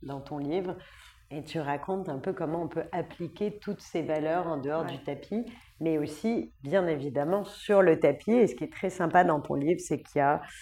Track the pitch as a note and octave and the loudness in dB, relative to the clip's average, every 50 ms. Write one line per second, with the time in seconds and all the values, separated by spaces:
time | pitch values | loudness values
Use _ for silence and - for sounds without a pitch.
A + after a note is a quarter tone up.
0 | - C3+ C#3 C3+ C#3 - D3+ C#3+ C#3 C#3 D#3+ G3 F#3 F#3 E3+ F#3 - - - - | -12 -10 -10 -10 -10 -10 -8 -6 -4 -2 -2 -2 -2 -4 -6 -10 -12 -20 -20 -20
1 | - - - _ _ - C#3 D#3 C#3+ - - E3+ C#3+ C#3+ C#3+ C#3+ C#3+ F#3 F#3+ G3 | -20 -20 -20 _ _ -14 -12 -12 -10 -6 -6 -4 -2 -2 -4 -4 -4 -4 -6 -4
2 | F3+ D#3+ C#3+ C3+ - F#3+ F#3 F#3 E3 D3+ D#3+ E3+ E3+ D3+ - E3 D#3+ - - F3 | -4 -6 -8 -6 -6 -6 -4 -4 -4 -4 -4 -4 -4 -4 -6 -6 -6 -4 -6 -6
3 | E3 E3 - - F3 D#3 - - G#3 G#3 G#3 G#3 - G#3 G3 - - - - F3 | -6 -6 -10 -10 -10 -10 -6 -6 -6 -6 -6 -8 -8 -10 -10 -10 -10 -6 -6 -4
4 | D3 D3 D#3 D#3 D3 D#3 D#3+ F3+ F3 E3+ D#3 C#3+ C3 C#3+ D#3 E3 D#3 - C#3 C3+ | -2 -2 -2 -2 0 0 0 0 -2 -2 -4 -4 -4 -2 -2 -2 -2 -4 -8 -8
5 | - - C#3+ C#3+ - - G3 A3+ A#3+ - - - - - _ - D#3 E3 D#3+ D3+ | -8 -8 -8 -8 -8 -6 -6 -6 -6 -6 -12 -18 -20 -20 _ -4 -2 0 0 0
6 | D#3 D3+ D3+ - - A3+ A#3 G3 - - - _ C3+ C#3 E3+ G3 F3+ E3+ D#3 C#3 | 0 -4 -6 -4 -2 -2 0 -2 -4 -6 -10 _ -4 0 0 2 2 2 0 -2
7 | C#3 D3 A#2+ C#3+ C#3+ D#3+ F#3+ G#3 G3 G3 - - - - G3+ G3 F#3+ E3 D#3+ D#3 | -4 -2 -2 -2 0 0 0 -2 -2 -6 -12 -8 0 4 6 8 8 8 8 8
8 | D#3+ C#3+ C#3+ - - G#3 A3+ B3 G#3+ D#3 - - D3+ - - - - F#3 F#3 - | 6 4 4 2 2 4 6 6 6 4 4 -2 -8 -8 -6 -4 -4 -4 -2 -2
9 | E3+ D#3+ - F3+ F#3 E3+ D#3 C#3+ C#3 - D3 C#3+ C#3+ D#3+ F3 D#3 - - D#3 - | 0 4 6 6 6 6 4 2 0 -2 -2 0 2 0 0 0 -2 -2 -4 -4
10 | - - - D3 C#3 C#3+ D3+ D#3+ - - - - | -4 -2 0 2 4 4 4 2 -2 -8 -16 -18